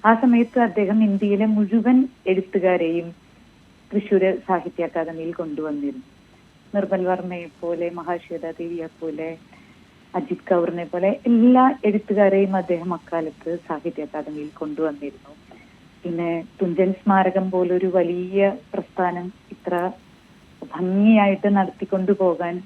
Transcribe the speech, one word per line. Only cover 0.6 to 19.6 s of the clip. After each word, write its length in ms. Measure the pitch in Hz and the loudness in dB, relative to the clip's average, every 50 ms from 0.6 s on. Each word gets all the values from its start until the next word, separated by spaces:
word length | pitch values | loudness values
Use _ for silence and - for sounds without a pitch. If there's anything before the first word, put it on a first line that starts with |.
അദ്ദേഹം 440 | 240 214 185 214 208 185 214 220 220 | 0 2 2 0 0 2 2 2 2
ഇന്ത്യയിലെ 420 | 208 196 196 208 202 202 196 220 | 2 2 0 0 0 2 2 2
മുഴുവൻ 640 | 220 214 208 208 190 202 233 214 240 254 254 269 - - _ _ | 2 2 2 2 2 2 2 4 4 4 4 4 2 -4 _ _
എഴുത്തുകാരെയും 1000 | 190 190 185 190 - - 196 175 185 180 175 170 165 165 170 170 170 170 - _ - - _ - - _ _ - _ _ _ _ _ - | 0 0 0 -2 -2 -4 0 2 2 2 2 0 -2 -2 -4 -4 -6 -14 -18 _ -20 -20 _ -20 -20 _ _ -20 _ _ _ _ _ -4
തൃശ്ശൂര് 440 | 208 196 - 208 190 185 190 190 - - - | -4 -2 2 2 2 2 2 0 -2 -2 -2
സാഹിത്യ 360 | 190 170 - 175 - - 170 | -2 -2 -2 -6 -6 -6 -6
അക്കാദമിയിൽ 480 | 165 - 170 160 165 165 160 160 165 170 | -4 -4 -4 -6 -6 -6 -8 -8 -8 -8
കൊണ്ടുവന്നിരുന്നു. 720 | - 170 160 147 147 156 156 147 147 143 143 135 127 - - - _ _ _ _ - _ _ _ _ _ - - | -8 -8 -8 -6 -8 -6 -6 -6 -6 -6 -6 -8 -8 -16 -20 -20 _ _ _ _ -20 _ _ _ _ _ -6 -4
നിർമ്മൽ 320 | 202 196 190 196 185 180 | -4 -2 -2 -2 -2 0
വർമ്മയെ 400 | 180 185 180 180 180 180 175 170 160 _ _ | -2 -2 -4 -4 -10 -10 -10 -12 -14 _ _
പോലെ, 300 | - 170 170 165 175 170 | -6 -6 -4 -4 -4 -6
മഹാശ്വേത 600 | 170 175 165 165 175 170 - - 170 165 - 165 | -6 -8 -6 -6 -6 -8 -6 -10 -12 -10 -8 -10
ദേവിയെ 360 | 165 - 170 170 170 170 160 160 _ _ | -10 -10 -10 -10 -8 -10 -10 -12 _ _
പോലെ, 360 | 165 160 151 147 160 160 165 160 - - - - - - - - - _ _ _ _ _ - | -10 -10 -8 -8 -10 -10 -10 -14 -18 -20 -20 -20 -20 -20 -20 -20 -20 _ _ _ _ _ -8
അജിത് 220 | 185 143 - 180 | -8 -6 -6 -8
കൗറിനെ 480 | 180 - - 190 175 170 180 170 170 170 | -10 -2 0 0 0 2 0 -4 -6 -8
പോലെ 320 | 160 - 180 180 196 - - - | -6 -4 0 0 0 0 0 0
എല്ലാ 480 | 247 240 226 226 247 254 254 254 262 - - - | 2 4 6 6 6 6 6 6 4 2 2 0
എഴുത്തുകാരെയും 720 | 208 202 214 - - 208 202 208 196 190 196 196 190 190 | 0 0 0 -2 -2 2 4 4 4 6 4 2 2 0
അദ്ദേഹം 380 | 185 180 - 180 165 165 185 175 | -2 -2 -2 -4 -2 -2 -6 -6
അക്കാലത്ത് 640 | 165 - - - 170 160 160 147 - - 165 170 165 - - | -8 -8 -6 -6 -4 -4 -6 -10 -10 -8 -8 -8 -8 -6 -8
സാഹിത്യ 340 | 165 147 - 175 165 - 151 | -8 -6 -6 -8 -8 -8 -10
അക്കാദമിയിൽ 460 | - - 151 147 147 151 151 147 151 - | -8 -8 -10 -10 -10 -10 -10 -12 -12 -10
കൊണ്ടുവന്നിരുന്നു. 800 | - 160 151 151 143 160 156 294 - 285 139 - - - - - - - - - - - - - - - - - - - | -10 -10 -10 -4 -4 -4 -4 -4 -6 -12 -14 -14 -14 -20 -20 -20 -20 -20 -20 -20 -20 -20 -20 -20 -20 -20 -20 -20 -12 -8
പിന്നെ 420 | 175 170 165 170 170 170 165 165 - - - 190 | -6 -6 -4 -4 -4 -4 -4 -6 -10 -6 -4 -4
തുഞ്ചൻ 300 | 175 170 147 185 185 190 | -2 2 2 2 0 0
സ്മാരകം 580 | - - 214 196 190 190 185 185 196 190 190 | -2 0 2 4 4 4 2 0 0 -2 -2
പോലൊരു 360 | 185 185 180 175 180 180 185 | 0 0 0 2 0 0 0
വലിയ 680 | 185 175 190 170 165 175 175 180 180 190 196 196 202 196 - - - - | 2 2 2 2 2 -2 -4 -6 -2 0 2 2 2 0 -2 -12 -10 -8
പ്രസ്ഥാനം 580 | 196 180 - - - 185 180 175 175 180 180 - - _ _ | -8 -8 -8 -4 -2 -2 -2 -2 -4 -8 -10 -14 -16 _ _
ഇത്ര 400 | - - | -20 -12